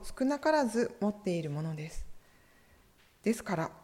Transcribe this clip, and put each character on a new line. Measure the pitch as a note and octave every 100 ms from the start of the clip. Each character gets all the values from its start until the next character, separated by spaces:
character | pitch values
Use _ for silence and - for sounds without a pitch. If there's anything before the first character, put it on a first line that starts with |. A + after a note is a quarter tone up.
| - -
少 | C4
な | C#4+
か | D#4
ら | D#4 B3
ず | A3+ A#3+ -
持 | G#3
っ |
て | G#3 F#3+
い | E3+
る | D#3
も | D3
の | D#3+
で | D#3 D#3
す。 | - - - - - _ _ _ - _ _ _ _
で | -
す | A#3
か | - E3
ら、 | D#3+ -